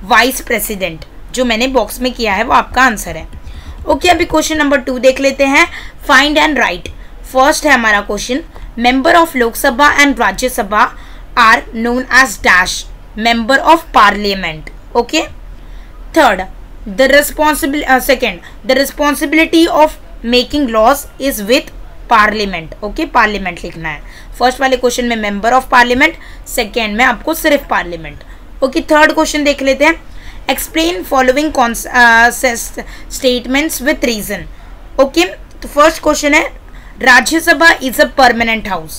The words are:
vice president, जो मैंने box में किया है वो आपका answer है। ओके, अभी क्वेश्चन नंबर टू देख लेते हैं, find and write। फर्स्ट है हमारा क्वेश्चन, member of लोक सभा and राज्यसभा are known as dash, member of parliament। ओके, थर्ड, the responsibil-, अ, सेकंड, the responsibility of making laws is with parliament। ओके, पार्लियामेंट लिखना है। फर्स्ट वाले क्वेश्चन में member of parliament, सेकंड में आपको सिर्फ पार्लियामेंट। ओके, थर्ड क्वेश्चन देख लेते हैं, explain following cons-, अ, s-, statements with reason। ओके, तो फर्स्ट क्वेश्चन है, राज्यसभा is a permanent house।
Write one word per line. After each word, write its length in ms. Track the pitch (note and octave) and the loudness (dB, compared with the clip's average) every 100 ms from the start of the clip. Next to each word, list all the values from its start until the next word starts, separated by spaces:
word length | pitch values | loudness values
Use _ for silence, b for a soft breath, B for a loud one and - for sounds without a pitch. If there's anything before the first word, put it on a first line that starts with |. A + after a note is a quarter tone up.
vice 380 | F#3 A3 A#3+ B3+ | 2 2 2 -2
president, 640 | - A3+ - G#3 F#3 D#3+ - - - | -4 -4 -4 -6 -6 -8 -14 -18 -12
जो 120 | - | -4
मैंने 220 | B3 A3 B3+ | -2 0 0
box 340 | C4 G#3 - | 0 -2 -4
में 120 | B3 | -6
किया 220 | A#3 A3 | -4 -2
है 100 | F#3+ | -2
वो 80 | A#3+ | 2
आपका 300 | C#4 A3 - | 0 2 2
answer 340 | B3+ G#3+ - D#3+ | 2 2 -8 -10
है। 120 | E3+ - B B B B - | -12 -16 B B B B -2
ओके, 220 | C#4 F4+ | 0 2
अभी 160 | E4+ | 2
क्वेश्चन 320 | E4+ D#4 D4+ D#4 | 2 0 0 0
नंबर 220 | D4 C#4 | 0 0
टू 200 | - B3+ | 0 2
देख 220 | B3+ C4 | 2 4
लेते 240 | C#4 C4+ | 0 2
हैं, 220 | C#4 C#4+ E4+ B B B - | 2 2 2 B B B 2
find 260 | C4 D4 D4+ D4+ | 2 4 2 2
and 100 | C#4 | 2
write। 300 | G#3+ F3+ - - b b - | -2 -4 -10 -16 b b -6
फर्स्ट 340 | C4 C4+ D4+ D4 | 2 4 4 2
है 60 | |
हमारा 280 | C4 A3+ G#3 | 2 4 0
क्वेश्चन, 400 | G3+ G#3 - B3+ - B B - | 0 -6 -4 -6 -6 B B 0
member 460 | A#3+ C4 C4 E4+ E4 | 2 2 4 4 4
of 100 | C4 | 2
लोक 200 | A#3 A3 | 0 2
सभा 420 | C#4 A#3 D4 - | -2 4 2 4
and 220 | C#4+ A#3+ | 2 4
राज्यसभा 760 | G#3+ F#3+ B3 B3 G3+ G#3 A#3+ - B B B - | 0 0 -4 -2 -2 2 0 -2 B B B 2
are 220 | A3+ A#3+ - A#3 | 4 4 0 -4
known 280 | A#3 A#3+ B3+ | -2 -2 0
as 140 | A#3+ C4 | 2 2
dash, 560 | - B3 F3+ F3+ - - - - - A3+ | 0 2 2 2 -4 -10 -16 -16 -4 0
member 320 | A#3 A3 C4+ | 0 2 2
of 200 | - E4 - - | 4 2 4 4
parliament। 1000 | G#3 G3+ G#3 G3 F3 D#3 C#3+ - - A#3+ | 4 4 -2 -2 -4 -8 -14 -16 -6 -4
ओके, 260 | A#3 D#4 - - - - b b b b - - | 0 -2 -4 -10 -16 -16 b b b b -4 2
थर्ड, 260 | C#4 F#3+ F#3+ - - - - | 4 2 -6 -12 -18 -16 -12
the 240 | F#3+ C4 | 0 4
responsibil-, 680 | C#4+ C#4+ - D4+ D4 D4+ D4 | 4 2 0 0 0 -2 -4
अ, 160 | C#4+ C4 | 0 0
सेकंड, 420 | B3 B3+ A#3+ F3+ B B G#3 | 2 0 0 -6 B B 0
the 160 | C4 C4+ | 2 2
responsibility 840 | - D4 C#4+ D4+ D#4 D#4+ E4 E4+ | 0 -2 0 0 2 2 4 2
of 220 | D4 D4+ - - - A3+ | 4 2 2 -18 -10 0
making 400 | B3 B3 D4 C#4 | 0 0 -2 0
laws 300 | A3+ A3 C#4 - - | 4 4 2 -2 -6
is 120 | C4+ G#3+ | -4 -4
with 240 | G3+ C4 D#4+ - - - - | 0 0 0 -14 -16 -16 2
parliament। 720 | A3+ G#3+ G#3+ G3+ F3+ D#3+ - | 4 4 2 -4 -6 -10 -10
ओके, 220 | G#3+ G#3 D#4+ | -10 -6 -2
पार्लियामेंट 540 | B3+ G#3+ G3+ F#3+ E3+ | 2 2 0 -6 -8
लिखना 240 | F3+ D#3+ D#3+ | -12 -10 -10
है। 140 | D3 - B B - | -10 -14 B B 0
फर्स्ट 220 | B3 B3+ | 0 2
वाले 160 | C4+ B3+ | 0 0
क्वेश्चन 280 | B3+ A#3+ | 0 -2
में 260 | A#3+ A#3 G#3 | -2 -2 -4
member 220 | G3+ G#3+ | -2 2
of 120 | B3+ B3+ | 2 2
parliament, 400 | B3 A#3+ B3 D4+ - B B - | 2 4 4 0 -2 B B -10
सेकंड 480 | - A3 A#3 A3 G#3 | -6 -4 -4 -4 0
में 80 | |
आपको 300 | B3+ A3 - | 0 0 -4
सिर्फ 320 | E4 D#4 C#4+ - | -2 0 0 0
पार्लियामेंट। 480 | G#3 E3+ E3+ D#3 D3 - b b - | -4 -4 -10 -12 -16 -20 b b -4
ओके, 160 | C4+ D#4+ | -2 -2
थर्ड 320 | - D4+ D4+ | 0 4 4
क्वेश्चन 320 | D#4 D#4 D4+ | 2 0 0
देख 180 | C#4+ C#4 | 0 0
लेते 220 | C4+ C4 | 0 2
हैं, 180 | D4 E4 - B B B - | 2 0 -6 B B B -6
explain 540 | C4+ - D#4 E4 F#4 D#4 | -4 -4 -2 -2 -2 -2
following 400 | C4+ B3+ B3+ D#4 | 0 2 2 0
cons-, 340 | C#4 A#3+ A3+ - | 0 -2 -2 -4
अ, 420 | B3 A#3+ A3+ A#3+ | 4 6 6 4
s-, 520 | A#3 C4 A#3 - - A3 B B - | 2 -2 -4 -8 -12 -14 B B -4
statements 600 | C4 B3 A#3 C4 D#4+ - | -2 -2 -2 -2 -2 -4
with 220 | C4 D#4 | -2 0
reason। 340 | - A3 E3+ - D#3 b b b - - | 0 -2 -6 -8 -10 b b b -18 0
ओके, 240 | E4+ E4+ F4+ - - - | 0 2 -2 -4 -18 -16
तो 60 | B3 | -8
फर्स्ट 340 | C#4+ D4+ D#4+ | 4 4 4
क्वेश्चन 320 | D#4 D4 D4 | -2 0 2
है, 100 | D4+ - - - B B - | 0 0 -8 -20 B B -4
राज्यसभा 640 | B3 A#3+ A#3+ D#4+ D#4+ E4 E4 | 4 4 4 -2 0 4 4
is 280 | - C4 | 2 -2
a 120 | A3 C#4+ - | 0 0 4
permanent 460 | B3+ A3+ A#3 A3+ G#3 | 4 4 -2 -2 -4
house। 240 | F#3 D#3+ | -8 -8